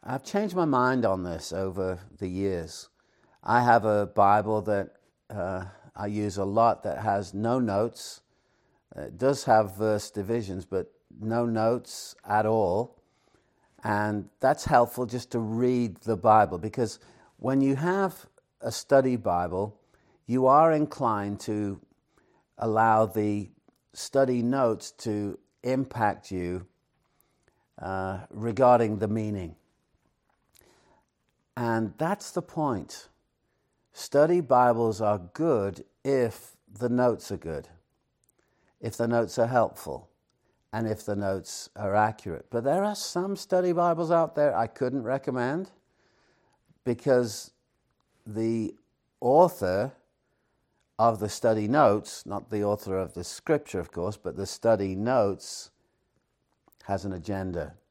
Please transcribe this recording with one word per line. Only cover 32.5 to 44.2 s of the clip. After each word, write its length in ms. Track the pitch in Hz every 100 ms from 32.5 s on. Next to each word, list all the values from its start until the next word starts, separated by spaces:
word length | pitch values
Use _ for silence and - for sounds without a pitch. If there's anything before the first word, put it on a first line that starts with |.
| - 147 107 - - - _ _ _ _ _ _ _ _
Study 480 | - - 139 156 175
Bibles 580 | 139 127 123 117 113 104
are 200 | 104 104
good 680 | 87 - 165 127 98 92 - _
if 540 | 135 135 117 - - _ _
the 180 | 104 120
notes 420 | 123 123 104 -
are 60 | 95
good, 320 | 80 78 - _ _ _ _ _ _ _ _ _ _ _
if 160 | 113 -
the 100 | 117
notes 300 | 120 113 -
are 100 | 117
helpful, 600 | 127 107 - - 65 - _ _ _ _ _ _
and 140 | 110 113
if 180 | 107 -
the 100 | 101
notes 540 | 101 95 - - - -
are 180 | 101 101
accurate. 520 | 107 110 104 82 -
But 160 | 120 127
there 180 | 165
are 120 | 202 208
some 420 | - 180 196 196
study 340 | - 185 180
Bibles 400 | 170 175 165 165
out 240 | 165